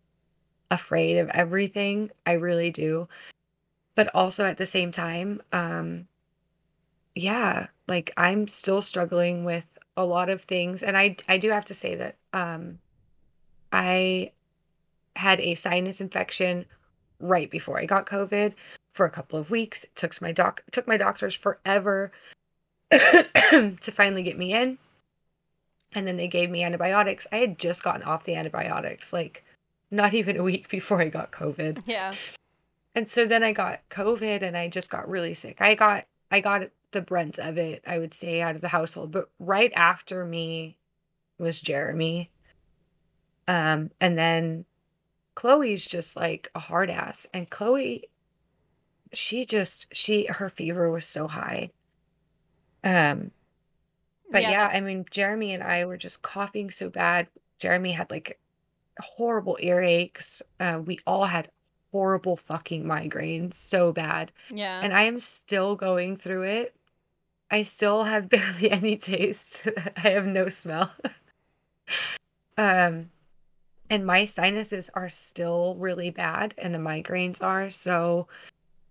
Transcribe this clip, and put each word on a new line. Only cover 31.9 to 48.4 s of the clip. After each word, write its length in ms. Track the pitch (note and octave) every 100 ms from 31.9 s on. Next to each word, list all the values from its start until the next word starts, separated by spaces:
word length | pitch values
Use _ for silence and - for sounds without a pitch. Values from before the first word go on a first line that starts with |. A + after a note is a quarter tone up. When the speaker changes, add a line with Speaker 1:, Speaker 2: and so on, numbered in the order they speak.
| A3 F#3+ G3 - - _ _ _ _ _ -
Speaker 1:
And 120 | A3
so 180 | - A3+
then 180 | A#3
I 80 | A3
got 340 | G#3+ F3+ - -
covid 520 | - G3+ A#3 G#3+ G3+
and 160 | F#3 F3
I 100 | F3
just 200 | F3+ -
got 200 | - -
really 240 | F#3 E3+
sick. 280 | E3+ - -
I 140 | G3+ G#3+
got, 300 | G#3+ G3+ - _ -
I 80 | G3
got 280 | G3+ G3+ F#3 _ _
the 100 | G3+
brunt 380 | F3 F3+ D#3 D#3
of 180 | D3 E3
it, 260 | E3 - -
I 120 | F3
would 140 | E3
say, 280 | - F3 E3
out 140 | E3+ D#3
of 60 |
the 60 | E3+
household. 420 | E3+ E3 - D#3+
But 180 | F3 - -
right 320 | F3 G3 A#3+ -
after 500 | E3+ F3+ - F#3 F3
me 520 | E3 E3 E3 D#3+ - _ _ _ _ _ -
was 240 | E3+ D#3+
Jeremy. 680 | - C#3 D3+ D#3 D#3+ E3+ E3+ _ _ _ _ _ _ _ _ _ _ _ -
Um, 440 | F3 D#3 D#3 D#3 -
and 180 | F#3 E3+
then 480 | E3 E3 E3 D#3+ F3 _ _ _ _ _ _ -
Chloe's 500 | A#3+ C#4+ C4 G3 -
just, 300 | F3 - -
like, 340 | E3+ D#3+ - E3+
a 40 |
hard 300 | E3 E3+ F#3+
ass. 380 | - - - -
And 160 | F#3 F3
Chloe, 600 | - G#3+ C4+ C4 A#3+ - _ _ _